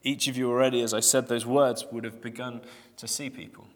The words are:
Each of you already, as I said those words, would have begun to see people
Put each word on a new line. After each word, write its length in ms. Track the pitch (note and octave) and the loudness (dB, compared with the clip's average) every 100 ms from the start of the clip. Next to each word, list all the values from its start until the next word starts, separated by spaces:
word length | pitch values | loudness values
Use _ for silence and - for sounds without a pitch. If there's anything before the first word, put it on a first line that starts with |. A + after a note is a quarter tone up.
Each 240 | C3 C#3 - | -2 -2 -2
of 100 | B2+ | 0
you 120 | B2+ | 0
already, 320 | A#2+ C3 A#2+ | 4 4 4
as 120 | A#2 | 0
I 80 | A2 | 2
said 260 | A2 C3 A#2+ | 4 2 2
those 180 | A#2+ A#2 | -2 2
words, 400 | C3+ C#3 A#2+ - | 4 4 2 -6
would 120 | A#2 | -8
have 180 | A2+ G#2+ | -8 -10
begun 400 | A#2+ A2+ B2+ A#2 - - - - | -14 -10 -12 -12 -16 -20 -20 -18
to 100 | A#2 | -8
see 220 | - C#3 | -6 -8
people 380 | B2+ - - - | -10 -18 -18 -20